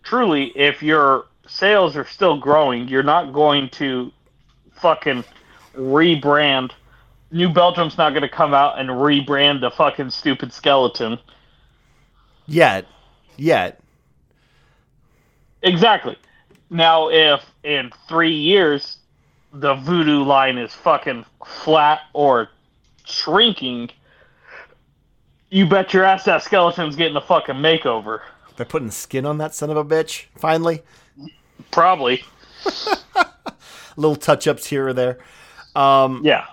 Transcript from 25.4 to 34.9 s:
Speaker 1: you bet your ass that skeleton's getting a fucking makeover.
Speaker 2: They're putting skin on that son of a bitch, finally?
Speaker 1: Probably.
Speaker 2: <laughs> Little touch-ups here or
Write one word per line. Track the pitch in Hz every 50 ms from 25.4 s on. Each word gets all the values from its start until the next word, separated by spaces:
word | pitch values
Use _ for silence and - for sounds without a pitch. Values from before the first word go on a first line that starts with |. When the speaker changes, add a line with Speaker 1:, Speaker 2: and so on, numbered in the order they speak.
| _ _
Speaker 1:
you | 190 190 196
bet | 156 196 196 190 - -
your | 185 185
ass | 190 190 185 -
that | 208 175 - -
skeleton's | - 214 190 175 170 170 180 165 151 143
getting | 143 165 156 147
a | 143
fucking | - - 180 156 - - 131
makeover. | 135 147 160 165 156 - 131 117 110 104 107 110 107 - - - _ _ _ _
Speaker 2:
They're | - 120
putting | - - 160 131 110
skin | - - - _ - 131 131
on | 147 151 151
that | 151 156 -
son | - 151 147
of | 151
a | 151 147
bitch, | 147 160 160 160 160 - - - _ _
finally? | - - 160 160 165 165 170 165 156 _ _ _ _ _ _ _ - - - _ _ _ _ _ _ - _
Speaker 1:
Probably. | - 170 170 180 185 160 135 123 127 127 - - _ _ - _ - - -
Speaker 2:
<laughs> | 370 - - - 427 392 - - _ _ 381 - - _ _ _ 320 - _ _ - - - - - -
Little | - 147 156 147
touch-ups | 143 - - 147 - - 156 139 - -
here | - 147 139 135
or | 135